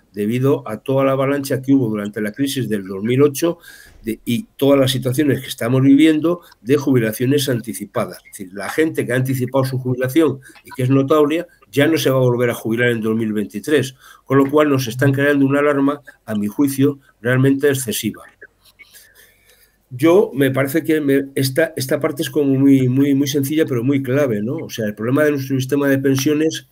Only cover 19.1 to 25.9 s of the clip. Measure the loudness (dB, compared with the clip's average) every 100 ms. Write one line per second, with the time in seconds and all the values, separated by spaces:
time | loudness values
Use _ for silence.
19.1 | _ -20 _ _ _ _ _ _ 0 4
20.1 | 4 4 2 0 0 -2 -2 0 0 2
21.1 | 0 0 -2 -2 0 -2 -2 -4 -2 -2
22.1 | -4 -4 -2 0 4 4 4 4 2 2
23.1 | 2 0 -2 -2 0 0 0 0 -2 0
24.1 | 0 0 -2 -4 -6 -8 -6 -6 -4 -2
25.1 | 2 2 0 -2 -4 -2 0 0